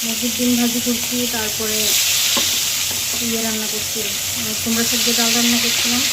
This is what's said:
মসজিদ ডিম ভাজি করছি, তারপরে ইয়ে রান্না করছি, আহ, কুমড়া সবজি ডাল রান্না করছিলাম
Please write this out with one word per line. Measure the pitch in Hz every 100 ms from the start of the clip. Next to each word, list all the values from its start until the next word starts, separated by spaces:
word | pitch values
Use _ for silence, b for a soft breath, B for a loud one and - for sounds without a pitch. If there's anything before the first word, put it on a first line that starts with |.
মসজিদ | 226 220 240 226
ডিম | 247 240
ভাজি | 240 240 247
করছি, | 233 - 247 240
তারপরে | 233 214 - 214 214 214 - - - - - - - - - - - - 240 233
ইয়ে | 226 226
রান্না | 220 214
করছি, | 214 - 226
আহ, | 202 202 - 247 220 214
কুমড়া | 233 226 233
সবজি | 240 240 240
ডাল | 233 233
রান্না | 240 240
করছিলাম | 240 - 240 240 285